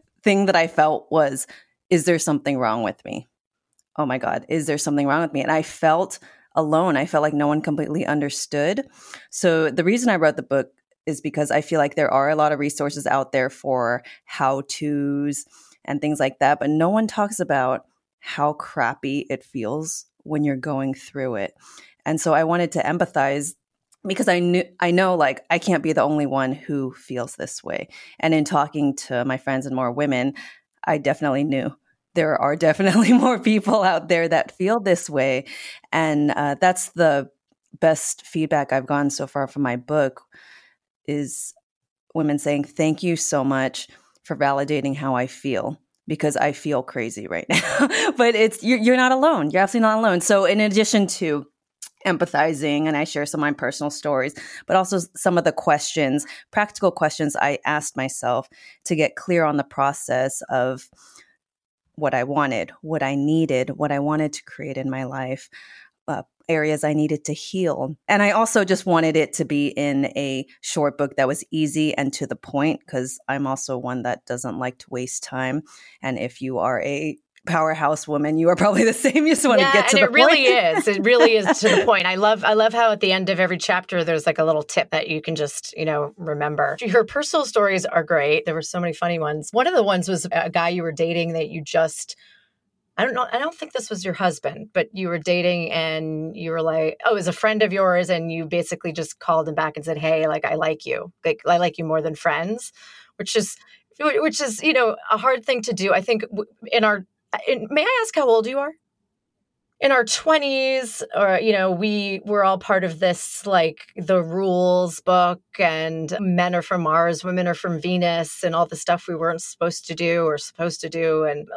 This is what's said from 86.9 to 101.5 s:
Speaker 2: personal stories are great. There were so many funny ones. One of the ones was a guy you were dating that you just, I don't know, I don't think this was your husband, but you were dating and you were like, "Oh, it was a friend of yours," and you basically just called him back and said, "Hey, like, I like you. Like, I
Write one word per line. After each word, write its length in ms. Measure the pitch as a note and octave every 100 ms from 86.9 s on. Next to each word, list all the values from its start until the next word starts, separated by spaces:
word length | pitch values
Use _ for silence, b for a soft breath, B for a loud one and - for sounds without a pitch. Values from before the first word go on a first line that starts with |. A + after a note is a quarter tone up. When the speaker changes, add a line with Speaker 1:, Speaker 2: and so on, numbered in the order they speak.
| A#3
Speaker 2:
personal 420 | A3+ C#4+ D4 D#4+ B3+
stories 400 | A3 G3+ F#3+ F#3
are 180 | E3+
great. 420 | E3 E3 C#3+ D#3 -
There 100 | D#3+
were 80 |
so 160 | D#3 F3+
many 140 | F3
funny 260 | D#3 F3 E3+
ones. 300 | D3+ D3+ D3+
One 160 | A3 D4
of 80 | F4+
the 80 |
ones 240 | G3+ F#3 F3+
was 200 | F#3 F3+
a 180 | E3 E3
guy 200 | F3 E3+
you 140 | F3+
were 80 | E3
dating 420 | D3+ E3 F3 E3+
that 160 | E3 D3+
you 120 | D#3+
just, 540 | D3 E3 D#3+ - - b b b b _ _ _ _ -
I 60 |
don't 100 | B3+
know, 140 | C4 B3
I 60 | A#3+
don't 160 | D4+
think 200 | E4+ -
this 180 | B4+ -
was 140 | G3+ F#3
your 100 | F3
husband, 540 | F#3 - - - G#3+
but 140 | F#3 -
you 160 | F#3+ F#3
were 100 | E3+
dating 500 | D3+ F3+ F3 F3 E3
and 640 | D#3+ D#3+ D#3 D#3+ D#3 D#3+ -
you 140 | E3
were 120 | E3
like, 360 | D#3+ D#3+ D#3 - -
"Oh, 60 |
it 20 |
was 140 | G#3+ F3+
a 60 |
friend 280 | - A3 G#3+
of 100 | G#3+
yours," 380 | G3 F#3+ F3+ F3
and 220 | F3 E3
you 140 | E3 D#3
basically 460 | E3+ E3 D#3+ F3
just 280 | D#3 D#3 -
called 280 | - E3 D#3+
him 60 |
back 220 | D3+ D#3 D#3
and 100 | D#3
said, 120 | D3+
"Hey, 300 | D#3+ D#3+ D#3
like, 180 | D#3 D#3
I 100 | D#3
like 300 | D#3+ D#3 C3+
you. 260 | - F3 - E3
Like, 160 | D3+
I 120 | D3